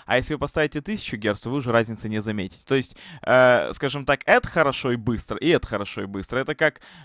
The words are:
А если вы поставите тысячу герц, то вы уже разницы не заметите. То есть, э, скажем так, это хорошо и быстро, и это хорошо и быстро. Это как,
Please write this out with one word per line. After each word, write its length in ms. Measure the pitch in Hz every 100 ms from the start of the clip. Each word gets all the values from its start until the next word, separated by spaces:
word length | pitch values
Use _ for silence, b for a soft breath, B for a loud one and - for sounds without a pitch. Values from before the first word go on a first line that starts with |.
А 120 | - 123
если 180 | 123
вы 60 | 147
поставите 400 | 139 165 151 151
тысячу 360 | 165 208 - 107
герц, 220 | 104 101
то 120 | 120
вы 80 | 143
уже 120 | 123
разницы 380 | 117 113 107 110
не 120 | 107
заметите. 440 | 107 104 95 -
То 100 | -
есть, 220 | 139 - - B 165
э, 500 | - 127 127 120 69
скажем 320 | - 139 143
так, 180 | 135 139 -
это 220 | 156 -
хорошо 420 | 170 147 127 131
и 60 | 120
быстро, 420 | 110 110 - 107
и 100 | 160
это 160 | 147
хорошо 380 | - 104 101 -
и 40 | 98
быстро. 340 | 101 92 123
Это 160 | 139 151
как, 240 | 156 - B B